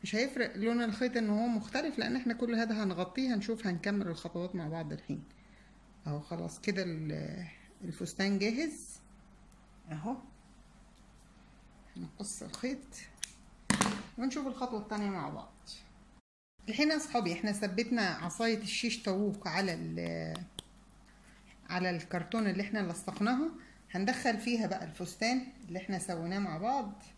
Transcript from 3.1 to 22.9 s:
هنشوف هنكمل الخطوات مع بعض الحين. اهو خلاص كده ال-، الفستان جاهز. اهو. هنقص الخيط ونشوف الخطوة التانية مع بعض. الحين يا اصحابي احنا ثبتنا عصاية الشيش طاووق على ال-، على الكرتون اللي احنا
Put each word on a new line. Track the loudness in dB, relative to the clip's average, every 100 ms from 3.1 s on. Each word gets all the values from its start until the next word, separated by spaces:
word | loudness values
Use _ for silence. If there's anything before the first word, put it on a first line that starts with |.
| 2 2
هنشوف | 2 2 0 0
هنكمل | 0 2 2 0
الخطوات | -2 -4 -2 -2
مع | -2 -2
بعض | -2 -4
الحين. | -6 -4 -6 -6 -18 -20 -20 -20 -20 -20 -10 -4
اهو | -4
خلاص | -4 -4 -4 -2
كده | -2 0
ال-، | 0 -2 -4 -4 -4 -6 -10 -12 -20 -12
الفستان | -10 -6 -6 0 2 4
جاهز. | 4 2 0 -2 -12 -16 -20 -20 -20 -20 -20 -20 -20 -20 -10
اهو. | -6 -4 -4 -8 -20 -20 -20 -20 -20 -20 -20 -20 -20 -20 -20 -20 -20 -20 -20 -18 -10
هنقص | -10 -8 -8 -8
الخيط | -8 -4 -4 -4 -8 -14 -16 -12 -12 -12 -20 -20 0 4 4 2 -6 -2
ونشوف | -2 0 -4
الخطوة | -2 -2 -2
التانية | -2 0 0
مع | 0 -4
بعض. | -6 -10 -16 -18 -16 -18 -20 -20 -20 _ _ _ _ -6
الحين | 2 4
يا | 4
اصحابي | 2 0 2
احنا | 2 0
ثبتنا | 2 0 0 2 4
عصاية | 2 0 -4 2 2 2
الشيش | 0 0 0 0
طاووق | 0 2 2 0 -2
على | 2 2
ال-، | 0 -2 -2 -2 -2 -4 -6 -8 -12 -16 -20 -20 -20 -20 -20 -20 -20 -20 -20 -6
على | 0 2
الكرتون | 0 -2 -4 0 2 2
اللي | 2
احنا | 0 0 0